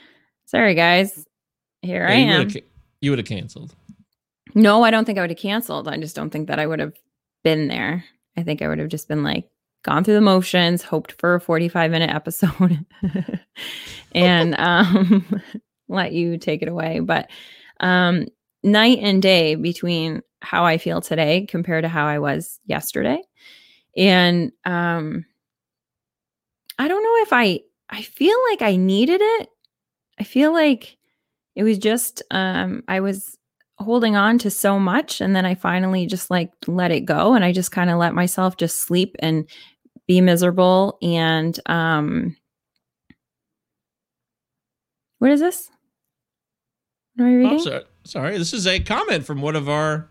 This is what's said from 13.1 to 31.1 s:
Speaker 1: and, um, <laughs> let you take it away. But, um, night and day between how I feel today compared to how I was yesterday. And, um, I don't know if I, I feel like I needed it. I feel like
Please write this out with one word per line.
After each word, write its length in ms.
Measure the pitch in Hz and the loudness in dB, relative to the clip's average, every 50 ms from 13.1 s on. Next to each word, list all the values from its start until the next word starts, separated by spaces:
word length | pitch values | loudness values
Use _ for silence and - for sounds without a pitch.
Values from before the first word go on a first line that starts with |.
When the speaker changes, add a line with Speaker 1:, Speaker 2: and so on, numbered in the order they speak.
| - 190 - - - - _ _ _ - - - - - - - - - - _ - | -4 -4 -6 -6 -8 -12 _ _ _ -18 -16 -16 -16 -16 -16 -18 -18 -20 -14 _ 0
Speaker 1:
and, 420 | 175 180 180 180 170 165 170 151 - | 2 4 4 4 4 2 2 0 0
um, 840 | - 175 175 175 202 175 180 202 190 175 214 196 185 - 202 196 - - - 208 _ | 0 2 4 4 4 4 4 2 4 4 4 2 2 -2 -6 -6 -8 -12 -18 -20 _
<laughs> 240 | _ _ _ _ - | _ _ _ _ -8
let 240 | 180 190 180 - - | -4 -4 -4 -2 -2
you 260 | 170 170 170 170 165 | -2 -2 -2 -4 -4
take 240 | - - 156 156 160 | -4 -4 -4 -4 -4
it 60 | 160 | -6
away. 320 | 170 175 160 160 160 156 | -6 -6 -4 -4 -4 -4
But, 280 | 165 - 165 147 - - - - - - - - - - - - | -2 -2 -2 -2 -2 -6 -14 -20 -20 -20 -20 -20 -20 -20 -10 -4
um, 460 | - 180 185 180 180 175 175 175 - - _ _ _ _ _ _ - | 0 2 2 4 2 2 2 0 -2 -6 _ _ _ _ _ _ 0
night 360 | 196 208 208 220 240 254 - | 2 4 4 6 4 4 4
and 220 | 208 208 190 190 190 | 2 2 2 4 4
day 320 | 190 190 175 165 156 156 | 4 4 4 4 2 0
between 640 | 156 160 170 175 - - 175 175 165 160 160 156 - - _ _ _ - | -2 -2 -4 -4 -4 -4 -4 -2 -2 -2 -4 -6 -8 -10 _ _ _ -12
how 220 | - - 165 175 | -4 -2 0 2
I 100 | 170 160 | 2 2
feel 240 | 165 - 170 170 175 | 0 -2 -4 -4 -4
today 460 | 175 - 160 160 160 147 160 185 196 | -4 -4 -2 -2 0 2 0 0 -2
compared 360 | - - 170 175 180 165 160 160 | -4 -6 -6 -4 -2 -2 -2 -2
to 40 | 165 | -2
how 180 | 165 160 147 | -2 -2 -2
I 120 | 151 147 147 | -2 -2 -2
was 420 | 147 143 139 151 170 - - - _ | -2 -2 -4 -4 -6 -10 -14 -16 _
yesterday. 560 | - 147 147 151 - - - - - 277 330 381 _ _ _ _ - - - _ _ _ _ _ _ - | -6 -6 -6 -6 -6 -6 -4 -2 -2 -2 -4 -6 _ _ _ _ -20 -20 -20 _ _ _ _ _ _ -4
And, 560 | - 185 196 185 180 180 175 175 175 170 - - _ - | 0 2 4 4 4 4 4 2 0 0 -2 -6 _ -8
um, 580 | 180 180 175 175 170 170 170 156 156 151 165 160 _ _ _ _ _ _ _ _ _ _ _ _ _ _ _ _ _ _ _ _ _ _ _ _ _ _ _ _ - - - | -6 -4 -2 -2 -2 -2 -4 -4 -6 -8 -10 -12 _ _ _ _ _ _ _ _ _ _ _ _ _ _ _ _ _ _ _ _ _ _ _ _ _ _ _ _ -14 -6 -4
I 80 | 262 302 | -2 -2
don't 140 | 359 403 427 | 0 0 0
know 200 | 453 466 466 440 | 2 2 2 2
if 100 | 440 - | 2 2
I, 280 | 247 240 202 175 - _ _ _ _ _ - | 2 2 2 0 -2 _ _ _ _ _ -18
I 140 | - 208 214 | -16 -16 -16
feel 340 | - - - 269 349 427 494 508 480 | -14 -6 0 2 2 4 4 2 0
like 100 | 427 - 240 | 0 0 0
I 140 | 214 196 | 0 2
needed 440 | 180 185 190 190 202 240 277 349 381 415 | 2 2 2 2 2 2 2 2 2 2
it. 260 | 427 453 440 - - _ _ _ _ _ _ _ _ _ _ _ _ _ - | 2 0 -2 -4 -8 _ _ _ _ _ _ _ _ _ _ _ _ _ -14
I 60 | 202 | -10
feel 280 | - - 254 285 311 330 | -4 0 2 2 4 4
like 460 | 339 311 302 269 220 - - _ _ _ _ | 4 4 2 2 0 -2 -16 _ _ _ _